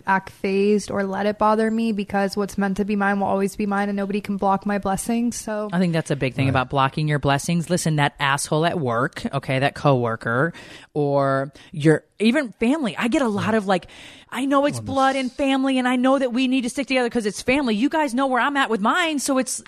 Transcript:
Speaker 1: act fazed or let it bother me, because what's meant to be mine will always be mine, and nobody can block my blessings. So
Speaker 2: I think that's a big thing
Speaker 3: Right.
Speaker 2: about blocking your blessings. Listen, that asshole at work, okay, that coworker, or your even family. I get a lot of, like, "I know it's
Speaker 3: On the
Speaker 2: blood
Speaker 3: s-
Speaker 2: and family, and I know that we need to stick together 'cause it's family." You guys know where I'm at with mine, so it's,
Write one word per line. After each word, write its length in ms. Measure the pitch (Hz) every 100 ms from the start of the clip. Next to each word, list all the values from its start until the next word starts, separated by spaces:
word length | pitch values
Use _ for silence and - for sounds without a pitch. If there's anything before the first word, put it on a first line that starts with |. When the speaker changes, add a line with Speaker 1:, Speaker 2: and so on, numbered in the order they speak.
| -
Speaker 1:
act 220 | 190 -
fazed 640 | - 196 196 202 208 -
or 140 | 202
let 200 | 196 190
it 140 | 208 208
bother 320 | 214 214 220
me, 220 | 226 226
because 440 | 208 196 202 196 208
what's 220 | 196 -
meant 180 | 196 190
to 80 |
be 120 | 202 208
mine 240 | 196 202
will 60 | 190
always 300 | 196 196 -
be 80 |
mine, 240 | 208 196 202
and 80 | 202
nobody 240 | 196 202
can 160 | 202 196
block 300 | 196 196 202
my 100 | 202
blessings. 600 | 196 190 - 233 240 -
So 340 | - 214 214
Speaker 2:
I 60 | 175
think 160 | 180
that's 160 | 160 -
a 60 | 143
big 180 | 135
thing 100 | 123
Speaker 3:
Right. 60 | 135
Speaker 2:
about 180 | 131 127
blocking 400 | 139 135 - 151
your 100 | 147
blessings. 520 | 143 139 - 170 156
Listen, 260 | 175 160 151
that 180 | 143 -
asshole 460 | 139 139 - 156 165
at 120 | 170
work, 440 | 127 117 143 - 233
okay, 260 | 135 - 131
that 140 | 139
coworker, 800 | - 147 131 117 117 117 120 165 - - - -
or 580 | 151 143 139 139 135 139 - -
your 320 | 165 156 151 - -
even 340 | 220 294 247 -
family. 340 | 226 320 233 -
I 100 | 226
get 140 | 302
a 60 | 240
lot 260 | 202 175
of, 120 | 220 190
like, 200 | 185 - - - - -
"I 140 | 240
know 220 | 269 277 285
it's 120 | -
Speaker 3:
On 60 |
the 80 | 220
Speaker 2:
blood 240 | 269 269 269
Speaker 3:
s- 60 |
Speaker 2:
and 100 | 254
family, 460 | - 277 269 269 262
and 100 | 254
I 80 | 254
know 220 | 254 277
that 160 | 262
we 140 | 233 262
need 140 | 262
to 60 | 233
stick 160 | - 269
together 220 | 262 240
'cause 160 | 240
it's 160 | 208 -
family." 340 | - 277 254
You 140 | 208 285
guys 240 | 320 294
know 140 | 240 277
where 160 | 247
I'm 160 | 262 277
at 100 | 220
with 140 | 220
mine, 380 | 226 339 330 294
so 180 | - 262
it's, 240 | 254 -